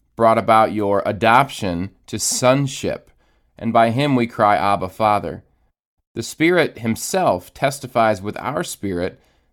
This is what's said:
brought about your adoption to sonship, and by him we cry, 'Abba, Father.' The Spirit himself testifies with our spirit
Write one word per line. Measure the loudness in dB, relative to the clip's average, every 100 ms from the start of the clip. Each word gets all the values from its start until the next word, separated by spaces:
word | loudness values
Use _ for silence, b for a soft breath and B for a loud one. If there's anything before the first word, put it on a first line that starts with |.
| _ 0
brought | 2 4
about | 4 4 4
your | 0 0 0 -2
adoption | 0 4 4 4 -2 -4 -4 -6 -12 -12
to | -8
sonship, | -6 0 2 2 -2 -6 -6 -8 _ _ _ _ _ -10
and | 0
by | 2 2
him | 2 0 0
we | 0
cry, | 2 2 2
'Abba, | 0 -2 -4
Father.' | -2 0 0 -4 -10 -16 _ _ _ _ _ _
The | -12
Spirit | -10 -2 2 2 0 -2
himself | -4 -4 -4 0 0 0 -6
testifies | -4 -4 -4 -4 0 2 0
with | -6 -8
our | -6 -6
spirit | -8 -8 -6 -4 -6 -8 _ _ _